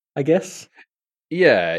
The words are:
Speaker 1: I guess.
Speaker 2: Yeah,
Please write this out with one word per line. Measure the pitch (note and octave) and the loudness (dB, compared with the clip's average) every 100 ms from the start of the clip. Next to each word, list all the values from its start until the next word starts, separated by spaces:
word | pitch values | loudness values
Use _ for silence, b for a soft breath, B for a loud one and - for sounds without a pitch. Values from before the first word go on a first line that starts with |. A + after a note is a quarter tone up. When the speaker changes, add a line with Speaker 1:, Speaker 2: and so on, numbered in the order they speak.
| _ | _
Speaker 1:
I | - | -8
guess. | C#3+ F3 F#3+ - - b b _ _ _ _ | -2 -2 -2 -18 -20 b b _ _ _ _
Speaker 2:
Yeah, | E3+ F3 G#2+ E2+ | 0 2 4 0